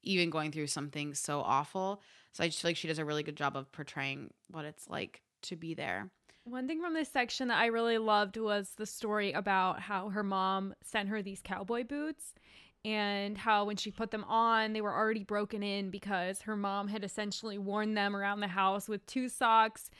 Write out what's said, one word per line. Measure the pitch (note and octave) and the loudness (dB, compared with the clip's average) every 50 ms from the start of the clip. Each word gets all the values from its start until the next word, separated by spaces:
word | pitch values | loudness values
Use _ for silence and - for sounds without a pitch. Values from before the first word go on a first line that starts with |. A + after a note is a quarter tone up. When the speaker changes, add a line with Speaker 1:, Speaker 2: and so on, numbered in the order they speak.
| - | -2
Speaker 1:
even | - F#3+ F3+ F3 E3+ | 2 4 4 4 4
going | D#3 D#3+ D3+ D#3 | 2 0 -2 -2
through | D3 D#3 D3+ C#3 | -2 -4 -2 -2
something | - C#3+ C#3+ C#3+ - D3+ D3 D3 C#3+ | -2 -4 -4 -4 -4 -6 -6 -4 -4
so | - - - D3 D3 | -4 -2 -2 -2 0
awful. | - - C3 C#3 D3+ - - F#3+ F#3 G3 G3+ G3+ - - - - - _ | 2 4 2 2 2 0 -2 -2 -2 -2 -4 -6 -10 -18 -20 -20 -20 _
So | - - E3 | -2 0 0
I | E3 | 0
just | D#3 - | 0 0
feel | - E3+ | 0 0
like | E3 | 0
she | - - | 0 -2
does | D#3+ D#3 D#3 | -2 -2 -2
a | D#3 | -2
really | D3 D3+ D3+ D3+ | 0 0 -2 -2
good | D#3 D3 | -4 -4
job | D3 D3 C#3 C3 | -2 -2 -2 -2
of | C3+ C#3 - | -2 -6 -8
portraying | - - C#3+ - - D3 C#3 C3+ C3+ C#3+ A2+ - - _ _ - | -12 -12 -12 -8 -6 -4 -4 -4 -4 -6 -10 -14 -16 _ _ -14
what | - D#3+ D3 | -12 -10 -10
it's | D3+ D3+ - - - | -10 -12 -14 -12 -8
like | - - - - - - _ _ _ _ | -6 -6 -6 -6 -10 -16 _ _ _ _
to | - - F3+ | -10 -10 -8
be | D#3+ E3+ E3 D#3+ | -8 -6 -6 -6
there. | - - - F2+ F#2+ - F#3+ - _ _ - _ _ | -4 -4 -4 -4 -4 -6 -10 -16 _ _ -20 _ _
Speaker 2:
One | _ A#3+ B3 B3+ B3+ | _ -10 -6 -4 -4
thing | C4+ E4 D#4+ | -2 -2 -2
from | F4 F4 D#4+ | -2 -2 -2
this | D#4+ D4 - | -2 -2 0
section | - C4+ A#3+ A#3+ - - C4 B3 | 0 0 0 0 -2 -2 0 2
that | A3+ - | 4 4
I | A3+ | 4
really | A#3 A3+ A#3 A#3 A#3 A3+ A3+ | 4 4 2 2 2 2 2
loved | A3 G#3+ G#3 G#3 G#3 G3 - | 4 4 6 4 4 2 0
was | A3+ A3 G#3+ G#3 G#3 F#3+ - | -2 0 0 0 0 0 -4
the | - - G#3+ | -6 -8 -8
story | - - - - G#3 G#3+ G#3+ G3+ G3+ | -8 -6 -6 -2 0 0 0 0 0
about | C3+ G#3 F#3+ G3+ G3 F#3+ F#3 F#3 - - | 0 0 2 2 4 4 4 2 2 -2
how | F#3+ G#3 G3+ F#3 F#3+ G#3+ | -4 -4 -4 -4 -4 -2
her | F#3+ G#3 | -2 -2
mom | G3+ G3 G3 F#3+ F#3+ F#3+ F#3+ F#3+ G3 F#3+ - - | 0 0 2 2 2 2 2 2 0 -2 -6 -10
sent | - - - G#3+ G3+ G3 | -12 -2 -2 0 0 0
her | A3 G#3+ | -2 -2
these | F#3 G3 G3 - | -4 -4 -8 -10
cowboy | - - F#3+ F3+ G3 F#3+ A#3 A#3 B3+ | -6 -4 -4 -4 -2 -2 -2 -2 -2
boots, | A#3 C#4+ C#4+ D4+ D#4 D#4 - - - - _ _ - - - - - _ _ - | -2 -4 -4 -4 -4 -6 -8 -12 -16 -16 _ _ -20 -20 -20 -20 -20 _ _ -4
and | G#3+ G#3+ G#3+ G#3 G3+ G3+ G3+ G3+ G3+ G#3 G3 | -2 0 2 2 2 2 0 0 -2 -4 -2
how | - A#3 G#3+ G#3 G#3 | 2 4 4 4 4
when | G#3 G#3+ | 2 -2
she | G3 - G#3+ | -4 -4 -6
put | - - A3+ G#3+ | -4 -4 -4 -4
them | A3+ G#3+ - | -4 -4 -2
on, | - A3 A3+ A#3 A#3 A3+ A3 A3 G#3+ | 2 4 4 6 6 6 4 4 2
they | G#3+ A3 | 0 -2
were | G#3 G#3 - | -2 0 2
already | F#3+ A3 A3 A3+ A3 G3 | 2 4 4 2 0 -2
broken | - G#3 G#3 G#3 G3+ A3+ G3+ | 0 0 0 0 0 -2 -4
in | G3+ G3+ G3 G3+ G3 F#3+ | -2 -2 -2 -2 -2 -4
because | F#3 G3 - G3+ G3+ F3+ F3+ F#3 G3 - | -6 -6 -4 -2 0 0 0 0 -2 -4
her | - G#3+ G#3+ | -4 -4 -2
mom | G3+ G3+ G3 G3 G3+ G3+ G3+ | -2 0 0 0 -2 -2 -2
had | G#3+ G#3+ G3+ | -2 -4 -4
essentially | F#3+ - A3 G#3 G#3 - - - A3 G3 G3+ | -4 -4 -4 -4 -4 -4 -4 -6 -6 -6 -4
worn | F#3+ G3 G3+ G#3+ G#3+ G#3+ G#3+ | -2 0 0 0 2 2 2
them | G#3 G3+ G3+ G3+ | 2 2 2 2
around | G3 G3 G3+ G3+ G#3 | 2 0 0 0 0
the | G#3 F#3+ | -2 0
house | F3 G3 F#3+ F#3+ G3 G3+ - - | 2 4 4 4 4 2 -2 -4
with | G#3 G#3 - | -6 -6 -6
two | - - C4 B3+ A#3+ | -6 -4 -4 -4 -2
socks | - - B3+ A3+ A3+ A3+ A3 A3 A3 - - - - | 0 2 4 6 8 8 8 6 2 -4 -12 -14 -14